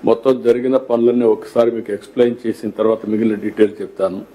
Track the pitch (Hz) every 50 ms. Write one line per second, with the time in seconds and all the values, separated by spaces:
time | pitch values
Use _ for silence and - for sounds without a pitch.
0 | - 107 117 - - 135 131 120 110 120 117 123 123 127 135 127 - - 120 117
1 | 117 120 120 123 120 113 107 104 - - - 117 117 117 113 113 110 - 101 101
2 | - - - 123 123 120 117 117 - 113 107 - - 107 101 - 110 110 113 110
3 | - 104 107 107 113 110 107 98 101 107 98 110 107 101 - - 101 - - -
4 | 95 92 90 101 - -